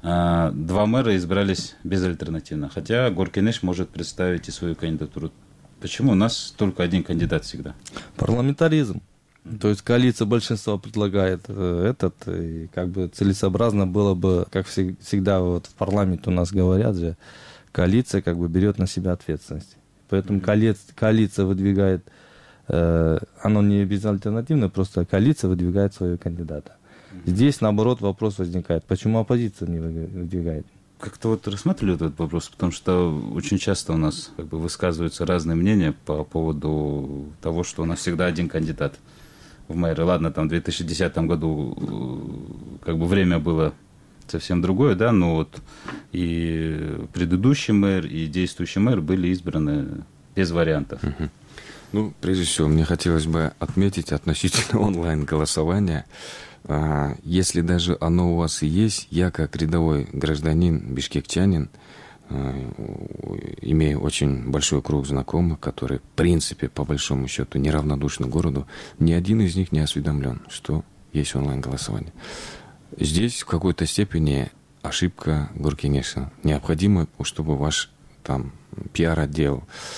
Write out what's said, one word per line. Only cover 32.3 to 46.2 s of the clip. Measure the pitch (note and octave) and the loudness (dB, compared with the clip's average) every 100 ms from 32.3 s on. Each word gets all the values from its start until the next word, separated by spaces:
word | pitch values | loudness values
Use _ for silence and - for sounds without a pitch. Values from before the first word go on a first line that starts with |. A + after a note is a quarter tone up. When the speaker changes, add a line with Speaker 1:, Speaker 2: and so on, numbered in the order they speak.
| E2 - | -4 -6
Speaker 1:
потому | - F2+ | -4 -4
что | - - F2+ F2 D2 G#1 | -2 0 2 2 0 -4
очень | C2+ - G2 | -6 -2 0
часто | - F#2+ - | 0 -2 -2
у | D#2+ | 0
нас | D#2 - - - | 0 -2 -10 -12
как | D#2+ | -8
бы | D#2+ | -6
высказываются | E2 - F#2 E2 E2+ - E2 | -6 -2 -2 0 -4 -2 0
разные | F2+ D#2+ E2 | 0 0 2
мнения | F#2+ G#2+ D#2 - - | 4 4 2 0 -4
по | D2+ D2+ | -6 -4
поводу | E2 D#2+ D2+ D2+ D#2 D2 C#2+ C#2 C#2+ D2 D2+ | -2 -2 -2 -2 -2 -2 -4 -6 -8 -12 -8
того, | E2 E2 | -4 -4
что | F2 - | -4 -4
у | E2 | -4
нас | D#2+ | -4
всегда | F#2 E2+ F2+ | -2 0 0
один | E2 F2 | 0 -2
кандидат | E2 D#2+ D2 D2 - - - - - - - - | -2 -4 -4 -6 -6 -20 -20 -20 -20 -20 -20 -8
в | E2+ | -2
мэры. | E2 D#2 | 0 0
Ладно, | E2+ F2 D#2+ | 2 2 0
там | D#2+ D#2+ | -2 -2
в | |
две | E2+ | -2
тысячи | - - | -4 -6
десятом | E2 E2+ F2 E2+ D#2+ | -4 -2 -2 0 0
году, | E2+ D#2+ D2+ B1+ - - G#1+ B1+ B1+ B1+ - - - - - | 0 -2 -2 -4 -6 -8 -6 -8 -8 -10 -12 -14 -14 -16 -10
э, | F2 | -4
как | E2 | -2
бы | F2 | 2
время | G2 F2+ E2+ | 4 4 2
было | D#2 D#2+ D2+ - - - - - - | 2 2 0 -2 -14 -20 -20 -20 -10
совсем | E2 - F2 | -8 -2 0
другое, | F2+ F#2+ C#3 F#2 | 2 4 2 4
да, | A#2 | 4
но | G#2 E2+ D#2+ | 4 4 2
вот | D#2 - - - - - - | -2 -8 -20 -18 -14 -14 -10
и | F2 | -4